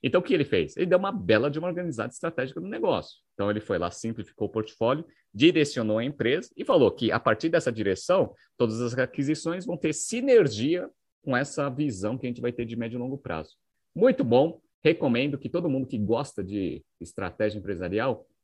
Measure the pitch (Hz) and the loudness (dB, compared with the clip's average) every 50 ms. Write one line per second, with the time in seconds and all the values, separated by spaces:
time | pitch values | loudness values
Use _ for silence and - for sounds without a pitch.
0 | - 117 - 180 180 - 190 170 143 - - 92 78 - - - 175 175 180 180 | -4 2 2 2 2 4 2 2 2 2 2 0 0 0 -2 -4 0 2 2 2
1 | 196 196 214 202 92 87 113 107 123 147 143 156 170 180 170 175 180 170 139 110 | 2 0 -4 -4 2 4 4 4 4 2 -2 -2 -4 -4 -4 -4 -4 -6 -4 -4
2 | 110 120 - - - 165 165 - 131 131 - 170 175 190 220 - - 190 139 92 | -6 -6 -6 -6 -8 -6 -4 -4 -6 -6 -6 -10 -10 -8 -8 -4 0 0 0 0
3 | - - - _ _ _ _ - 101 101 104 107 - - 101 85 87 85 - - | -2 -6 -16 _ _ _ _ -4 -2 0 0 -2 -2 -2 -2 -2 -2 -4 -6 -6
4 | - 113 113 113 98 - _ - 107 95 - 110 107 - - - 117 117 135 151 | -8 -8 -8 -8 -10 -12 _ -6 -6 -4 -2 -4 -6 -4 -4 -2 0 0 0 0
5 | 160 - _ _ _ _ - 101 135 175 180 160 147 147 - 127 113 107 107 113 | -4 -12 _ _ _ _ -2 4 4 6 6 6 2 2 0 -2 -2 0 0 0
6 | 117 139 143 - 131 120 139 175 240 - _ - - - 233 165 127 95 - - | -2 -4 -4 -2 0 0 0 0 -2 -8 _ -10 -2 2 4 6 6 6 4 2
7 | 120 110 85 117 - 120 110 107 - 165 165 165 - 127 113 110 101 98 92 - | 0 2 2 2 2 2 0 2 0 0 2 2 0 0 -2 -2 0 0 0 -2
8 | - - 180 190 143 104 - _ _ _ _ - 123 110 110 117 123 120 120 127 | 0 0 2 2 2 0 -4 _ _ _ _ -2 -2 -2 0 -2 -4 -4 -2 -2
9 | 131 123 - - 139 139 156 151 - 165 170 185 180 - 175 - - 156 151 - | -2 -2 -2 -4 -2 -2 -2 -2 -2 -6 -6 -6 -6 -8 -8 -2 -2 -2 -2 -2
10 | - - 226 240 240 277 254 226 175 131 107 104 117 147 170 180 - - _ _ | -6 -6 -4 -2 2 6 6 8 6 6 2 0 0 0 0 0 -2 -8 _ _
11 | _ _ _ _ - 143 127 123 139 143 - - 143 143 127 135 151 143 117 92 | _ _ _ _ -4 -2 0 0 0 -2 -4 -4 -4 -4 -2 -4 -4 -4 -4 -2
12 | 95 104 120 127 127 123 120 120 120 123 120 123 120 113 117 117 117 113 113 123 | -4 -4 -4 -4 -4 -6 -6 -4 -4 -6 -4 -4 -6 -6 -6 -6 -6 -6 -6 -8
13 | 120 131 135 139 - - 85 80 80 - _ _ _ _ _ _ _ _ - 156 | -8 -8 -8 -10 -8 -8 -8 -8 -8 -10 _ _ _ _ _ _ _ _ -2 4
14 | 208 262 - - - 117 117 127 147 165 - - _ _ _ _ - 156 170 - | 4 4 4 4 2 4 4 4 4 4 0 -8 _ _ _ _ 2 2 2 2
15 | - 135 117 117 135 147 139 131 - 139 - 175 175 165 131 131 131 - - 110 | 2 0 2 2 0 -2 -4 -6 -8 -6 -4 -4 -2 0 -2 -2 -4 -4 -4 -4
16 | 104 98 113 120 - - - - 95 90 101 104 95 80 65 - - _ _ - | 0 0 0 -2 -2 -6 -8 -10 -10 -6 -4 -4 -4 -4 -6 -8 -14 _ _ -18
17 | 87 - - - 95 87 - - 107 107 107 104 95 98 98 85 90 87 95 107 | -18 -14 -10 -8 -8 -8 -4 -2 -2 -2 -2 -4 -8 -8 -6 -6 -4 -4 -2 -2
18 | 117 135 117 - - _ _ _ | 0 -2 -4 -4 -8 _ _ _